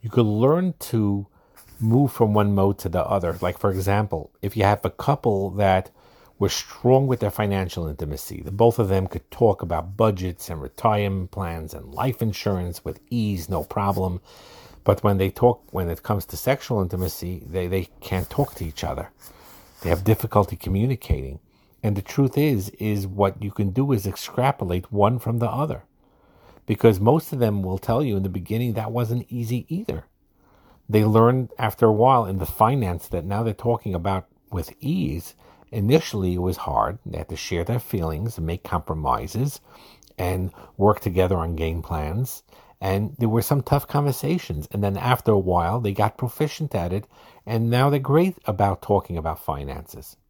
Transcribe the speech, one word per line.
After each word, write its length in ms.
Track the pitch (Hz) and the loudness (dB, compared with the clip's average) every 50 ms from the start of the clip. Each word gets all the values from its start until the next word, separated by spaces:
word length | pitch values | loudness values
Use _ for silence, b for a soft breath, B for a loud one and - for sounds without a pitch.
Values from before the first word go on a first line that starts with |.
you 80 | - 113 | -10 -2
could 180 | - 123 117 107 | 2 2 2 4
learn 460 | 104 107 117 135 156 175 185 185 165 _ | 4 4 4 4 4 4 2 -2 -4 _
to 480 | - - - 110 107 104 101 101 101 _ b b b b b b - - - - | -8 -4 -2 0 2 2 0 -2 -4 _ b b b b b b -20 -20 -10 -2
move 320 | 113 110 113 131 143 131 | 0 4 4 4 4 4
from 220 | - - 117 107 104 | 4 2 2 4 6
one 200 | 104 104 101 101 | 4 4 4 4
mode 220 | 98 95 98 101 - | 4 4 4 2 0
to 100 | - - | -4 -4
the 160 | 85 90 - | -2 -2 0
other. 320 | - - - 85 85 82 85 | 0 0 0 0 -2 -4 -2
Like, 160 | - 90 - - | -4 -4 -4 0
for 140 | - 101 | -2 -2
example, 600 | 95 95 92 95 101 101 107 101 - 80 - - _ _ | 0 0 0 2 2 2 0 0 -2 -6 -6 -8 _ _
if 140 | - 101 - | -8 -6 0
you 80 | 110 101 | 2 4
have 220 | 98 104 - - | 4 4 2 0
a 40 | 95 | -6
couple 600 | - - - - 147 143 - 120 104 98 98 98 | -6 -4 0 0 0 2 2 0 0 0 -2 -4
that 380 | 90 101 104 95 95 92 95 - b b b b b b b b b b | -2 2 4 4 4 4 2 -2 b b b b b b b b b b
were 100 | 101 95 | 0 0
strong 580 | - - - - - - - 123 131 135 139 135 | 0 -2 -8 -10 -16 -2 4 6 6 6 6 4
with 120 | 127 117 | 0 0
their 120 | - 104 | 0 -2
financial 560 | - - 107 101 98 98 95 90 - - 85 78 | 0 0 0 0 2 0 -2 -2 -4 -6 -6 -6
intimacy, 540 | 73 - - 76 76 - - - - - | -6 -6 -6 -6 -6 -8 -10 -12 -12 -12
the 100 | - - | -10 -8
both 280 | 95 101 117 117 113 - | 0 4 6 6 6 4
of 80 | 113 95 | 0 2
them 200 | 95 95 92 - | 2 0 0 -2
could 220 | - 87 - _ | -6 -10 -12 _
talk 300 | - - 120 107 98 - | -2 2 4 4 4 2
about 360 | - 85 82 78 78 90 98 104 | -2 -4 -4 -4 -4 -6 0 2
budgets 520 | 117 110 101 92 92 92 85 _ - - | 2 2 2 0 -4 -6 -6 _ -10 -10
and 120 | 85 78 | -10 -10
retirement 680 | 67 - _ - - 113 107 104 101 101 98 95 92 90 | -10 -12 _ 0 2 2 2 4 0 0 -2 -2 -4 -6
plans 420 | - - 95 85 82 82 82 82 - | -6 -6 -6 -6 -6 -8 -10 -10 -12
and 200 | 76 - - - | -14 -14 -12 -6
life 280 | - 117 135 120 - | -4 -2 -2 -2 -2
insurance 640 | 117 110 98 - - 104 98 92 87 87 85 - _ | -4 -4 -4 -4 -4 -2 -2 -2 -4 -6 -8 -8 _
with 160 | - 78 - _ _ | -10 -12 -12 _ _
ease, 400 | 123 120 110 104 101 90 80 - | -4 -2 -2 -2 -2 -4 -4 -4
no 140 | 98 80 76 | -4 -4 -4
problem. 580 | - - 104 101 101 98 98 92 92 87 87 B B B B B B B B B B B B _ | -4 -4 -2 0 0 0 0 -2 -2 -4 -6 B B B B B B B B B B B B _
But 180 | - 101 - - | 2 2 4 4
when 140 | 107 101 95 | 2 2 4
they 120 | 98 98 | 2 0
talk, 340 | - - - 123 117 - _ - | 0 4 4 4 4 4 _ -10
when 180 | - 92 92 85 | -6 -4 -4 -4
it 140 | 85 - - | -4 -8 -4
comes 220 | - 107 101 - - | -2 -2 -2 -2 -6
to 100 | - 87 | -12 -6
sexual 440 | - 123 135 139 - - 123 104 | -2 -2 -2 -2 -2 -4 -2 0
intimacy, 640 | 95 92 95 90 92 85 - - - 87 92 - - | 0 0 -2 -2 -2 -4 -4 -6 -8 -8 -8 -10 -12
they, 220 | - 90 92 90 90 | -6 -6 -4 -4 -2
they 220 | 92 95 90 - _ - | -2 -2 -4 -4 _ -20
can't 280 | - - 92 92 - - | -8 -4 -2 -2 -2 -4
talk 260 | - - 139 - - | -2 -2 -2 -2 -2
to 100 | - 90 | -10 -10
each 180 | 80 - - - | -10 -8 -6 -4
other. 280 | 80 71 - - - _ B B B B B B B B B B B B - | 0 0 0 0 -2 _ B B B B B B B B B B B B -6
They 80 | - 85 | 0 0
have 140 | 85 85 92 | 0 2 4
difficulty 500 | 107 107 - - 110 - 107 101 - - | 2 2 4 2 2 4 4 4 4 -2
communicating. 840 | - - - 95 98 110 131 131 107 - - 80 67 65 65 67 - _ b b b b b b b | -8 -4 -2 0 0 0 0 -2 -4 -2 -2 -2 -2 -2 -8 -10 -14 _ b b b b b b b
And 160 | - 110 104 98 | -2 -2 -2 -2
the 40 | |
truth 360 | 98 - - - 139 127 - 143 | -4 -4 0 0 0 2 2 0
is, 320 | 147 156 135 104 92 101 | 2 2 2 0 -2 -4
is 360 | - - 104 107 104 101 98 95 | -10 -6 -4 -2 -2 -2 -4 -6
what 360 | 95 98 101 98 95 - 104 | 0 2 2 2 2 -2 -10
you 80 | 101 | -8
can 200 | - - 107 98 | -4 -2 -2 0
do 200 | 92 127 139 143 | 2 0 2 2
is 160 | 135 107 95 101 | 2 0 0 -4
extrapolate 840 | 90 - - - - - 123 135 143 - 110 90 87 90 90 - | -6 -6 -12 -8 -2 0 2 2 2 0 -2 -2 -2 -2 -4 -4
one 280 | - 101 101 101 123 123 | 0 2 4 4 4 0
from 200 | - 120 117 120 | -2 -2 -2 -2
the 100 | 123 113 | -2 -2
other. 340 | - 123 147 156 - - - _ _ _ b b b b b b b b b b b b b | -2 -4 -4 -4 -6 -10 -12 _ _ _ b b b b b b b b b b b b b
Because 340 | - 113 - - 117 107 92 | -4 -4 6 6 6 6 6
most 340 | 101 113 139 165 - - - | 4 4 4 4 2 -2 -2
of 60 | 135 | 0
them 220 | 120 110 104 101 | 0 0 0 0
will 160 | 95 92 92 95 | -2 -2 -4 -4
tell 240 | - - 113 120 | -2 -2 0 0
you 140 | 151 135 104 | 0 0 0
in 80 | 98 95 | 0 -2
the 60 | 98 | -2
beginning 440 | 90 98 85 - 107 113 123 123 110 | -4 -6 -6 -4 -4 -2 -2 -2 -2
that 180 | 110 107 110 | -4 -4 -4
wasn't 360 | 113 120 120 110 120 123 - _ | -4 -4 -2 -2 -2 -4 -4 _
easy 360 | - 123 117 110 120 123 - _ | -6 -6 -4 -2 -4 -4 -4 _
either. 380 | 160 185 220 - - - - _ _ _ _ _ b b b b b b b b b b b - | -6 -6 -6 -6 -8 -8 -10 _ _ _ _ _ b b b b b b b b b b b 2
They 160 | 107 107 107 | 4 4 4
learned 480 | 107 107 113 113 120 127 131 127 113 - - | 6 8 8 8 8 6 2 -2 -4 -6 -4
after 280 | 123 107 - - - | -4 -4 0 4 4
a 80 | 110 110 | 4 6
while 320 | 104 113 131 135 123 113 | 6 6 6 6 4 4
in 140 | 92 95 95 | 0 -2 -2
the 60 | 90 | -2
finance 600 | - - - 110 110 135 139 117 92 87 85 - - | -4 2 2 4 4 4 2 0 -2 -2 -4 -6 -6
that 160 | - 90 78 | -6 -6 -4
now 180 | 98 101 104 117 | -4 -4 -2 -2
they're 100 | 113 104 | -2 -4
talking 400 | - - 120 117 113 - 107 92 | -2 -2 -2 -2 -2 -2 -4 -4
about 340 | 87 85 98 98 95 - _ _ _ _ _ | -2 -2 -2 -2 -2 -4 _ _ _ _ _
with 240 | - 90 78 - - _ | -6 -6 -6 -6 -10 _
ease. 560 | - 131 165 190 165 - 69 82 - - - b b b b b b b | -6 -4 -2 -2 -2 -2 -4 -6 -8 -12 -20 b b b b b b b
Initially, 640 | - 113 98 107 131 160 - - - 107 95 90 87 | -4 -2 2 4 4 4 2 0 -4 0 0 0 0
it 60 | 90 | 2
was 160 | 87 92 90 - | 0 0 -2 -2
hard. 420 | - - - - - - 101 - _ | -4 -2 0 0 0 -2 -4 -8 _
They 120 | - 85 80 | -10 -10 -10
had 120 | 80 _ | -8 _
to 60 | 80 | -10
share 280 | 78 - - - 82 85 | -10 -8 -4 -4 -4 -2
their 160 | - 120 120 | -2 -4 -4
feelings 580 | - - - 101 85 80 80 76 101 117 113 - | -4 -4 -4 -4 -2 -2 -4 -4 -6 -6 -6 -6
and 100 | 82 80 | -6 -6
make 160 | 85 - _ | -6 -6 _
compromises 960 | - - 85 - - - 78 76 - 62 - - - - - 131 143 - - B B B B B B B B B B _ - | -6 -6 -6 -4 -4 -6 -4 -2 -2 -2 -2 -2 -6 -4 -4 -4 -4 -4 -8 B B B B B B B B B B _ -4
and 340 | 92 90 92 92 92 92 B B B B B - | -4 -2 -2 -2 -4 -6 B B B B B 2
work 220 | 95 104 104 - | 4 4 4 4
together 380 | - 104 90 92 92 90 98 87 | 0 -2 2 2 2 2 2 0
on 180 | 87 85 85 | -2 -4 -4
game 260 | 80 82 80 82 82 | -2 -2 -2 -2 -4
plans. 600 | 80 - 87 78 76 76 82 107 131 - - - _ b b b b b b b | -6 -6 -6 -4 -4 -4 -4 -4 -4 -6 -8 -16 _ b b b b b b b
And 360 | - 98 95 98 107 - - - | -4 -2 0 0 -2 -4 -4 -2
there 120 | 123 110 | 0 2
were 120 | 110 117 | 2 2
some 200 | - - 151 139 | 2 2 0 0
tough 260 | 127 - - 143 - - | 2 2 0 0 0 -2
conversations. 800 | - 143 147 143 127 - - 143 165 175 - - 85 73 76 - | -2 0 0 0 -2 -2 -2 -2 -2 -2 -2 -6 -8 -8 -8 -6
And 100 | - 104 | -4 -2
then 140 | 101 101 98 | -2 0 -2
after 360 | 98 - 123 127 - - - | 0 0 0 0 2 4 4
a 80 | 110 101 | 4 4
while, 420 | 92 90 90 87 85 85 101 120 | 4 2 2 2 2 2 0 0
they 120 | 117 104 98 | -2 -2 0
got 240 | 98 104 107 - - | 0 0 -2 0 -4
proficient 580 | - 120 - - 156 143 - - 160 143 - | -6 -6 -4 -4 -4 -4 -4 -8 -8 -4 -4
at 180 | 92 87 175 180 | -4 -2 -2 -4
it. 140 | 101 107 _ B B B B B B B | -4 -6 _ B B B B B B B
And 240 | - 113 113 113 117 | -4 -2 0 0 2
now 200 | 117 123 131 143 | 2 2 4 4
they're 100 | 143 143 | 2 0
great 380 | 135 131 139 156 175 190 180 - _ | 0 2 4 4 4 2 0 -4 _
about 360 | - 107 95 101 101 95 - | -4 0 2 2 2 2 -2
talking 360 | - - 104 98 - - 92 82 | 0 2 2 2 2 0 -8 -4
about 260 | 78 80 78 - - | -4 -4 -6 -6 -6
finances. 720 | - 80 71 71 69 67 67 82 - - - - - - _ _ _ | -8 -6 -6 -6 -8 -10 -10 -12 -14 -18 -20 -18 -20 -20 _ _ _